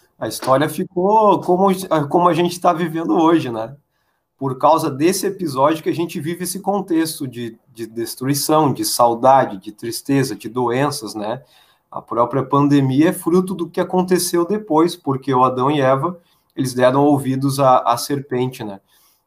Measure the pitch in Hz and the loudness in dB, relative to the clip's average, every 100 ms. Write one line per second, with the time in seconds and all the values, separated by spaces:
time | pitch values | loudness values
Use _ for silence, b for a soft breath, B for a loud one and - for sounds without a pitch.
0 | b b 117 - 131 135 156 170 180 180 | b b -10 -6 0 2 0 -4 -6 -2
1 | 196 220 208 160 160 180 196 185 - 160 | 2 4 4 2 2 2 4 2 0 -2
2 | 143 175 175 160 175 175 180 165 170 160 | 0 2 2 2 0 0 0 0 -2 -4
3 | 165 180 160 165 127 113 117 143 _ _ | 0 2 4 2 0 -6 -8 -12 _ _
4 | _ _ _ - 135 131 147 156 156 127 | _ _ _ -8 -8 2 4 4 0 0
5 | 165 190 196 - 165 131 143 160 185 143 | 0 0 -4 -4 -6 0 0 0 -4 -4
6 | 170 180 147 175 180 190 196 202 185 160 | -4 -6 -8 -6 -8 -8 -4 -4 -2 -2
7 | 160 - 131 117 120 113 _ 117 110 113 | -2 -6 -12 -10 -12 -14 _ -16 -12 -10
8 | 113 - 131 143 - 156 147 110 107 - | -10 -6 -4 -2 2 2 2 0 -4 2
9 | 120 117 127 135 123 98 107 - 117 110 | 2 4 4 4 2 -6 -14 -14 -12 -10
10 | - 139 113 101 113 120 117 120 143 139 | -2 0 0 -4 -8 -4 -2 0 -2 -4
11 | 104 107 104 131 _ b b b _ - | -10 -8 -8 -8 _ b b b _ -16
12 | - 113 123 135 131 139 143 143 135 131 | -6 -2 0 -2 0 2 4 4 2 2
13 | 165 - 165 185 185 175 165 185 180 185 | 2 0 0 0 0 -4 -8 -6 -2 0
14 | 180 180 - 170 175 208 214 156 165 - | 0 0 0 -2 0 -2 0 2 2 0
15 | 139 135 139 127 127 127 135 151 131 135 | -6 -4 0 2 2 2 0 2 2 2
16 | 170 185 _ _ _ - 127 120 123 139 | -2 -8 _ _ _ -6 -4 2 2 4
17 | 143 135 127 131 139 135 131 127 - 120 | 4 2 0 -2 -2 2 4 4 2 -2
18 | - 139 135 123 127 127 107 98 _ _ | -2 -6 -4 -4 -4 -6 -12 -12 _ _
19 | _ _ | _ _